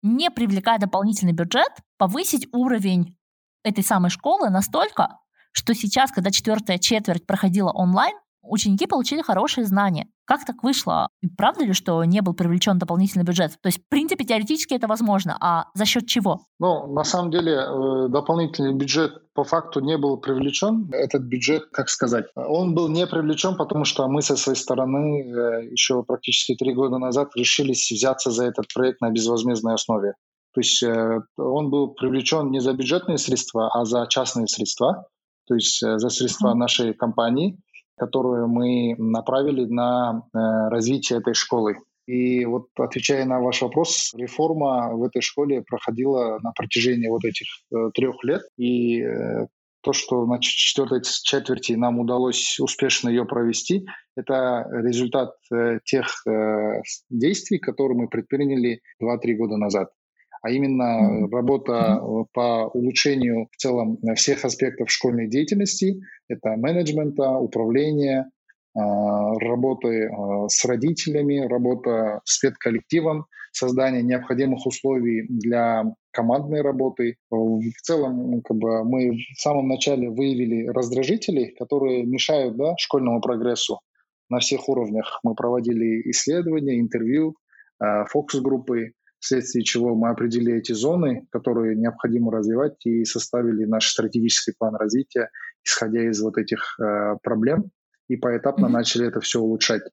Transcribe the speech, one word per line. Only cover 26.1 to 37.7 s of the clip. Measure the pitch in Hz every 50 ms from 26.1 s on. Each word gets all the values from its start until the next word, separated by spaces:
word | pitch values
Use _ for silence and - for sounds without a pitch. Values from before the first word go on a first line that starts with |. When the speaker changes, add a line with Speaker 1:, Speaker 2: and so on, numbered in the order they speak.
| 127 - - - 117 - - - 127
Speaker 2:
три | 123 131 131 123
года | 123 135 131 123 127
назад | 127 127 120 139 143 143 -
решились | 120 123 - - - 143 135 127 - - -
взяться | 117 104 117 131 131 - - 131
за | 117 113 123
этот | 123 110 - 110 - -
проект | - 127 127 123 _
на | 123 117
безвозмездной | 113 117 113 113 120 113 113 123 120 113 110 117 113
основе. | 110 - - 113 107 98 101 - _ _ _ _ _ _ _ _
То | 131
есть, | 120 - - -
э, | 127 120 113 113 113 113 113 113 104 _ _
он | - 139 127 131 147 151 139
был | 135 143 139 139 139
привлечён | - 135 127 127 151 185 - 160 160 147 139
не | 135 135
за | 123 131 131
бюджетные | 131 131 123 156 180 180 - 170 147
средства, | - - 131 120 - - - 113 110 110 -
а | 120 120
за | 107 120 120 120 117
частные | - 131 131 - - 123 113
средства, | 104 - - 110 98 - - 123 139 190 - - _ _ _ _ _ _ _ _ _
то | 123
есть, | 117 110 - - -
э, | - 110 110 107
за | 113 123
средства | - - 127 120 117 - 208 -
Speaker 1:
Мгм. | 117
Speaker 2:
нашей | 120 123 117 - - 120 113 107
компании, | _ 123 117 107 - 117 117 120 135 170 202 180 - _ _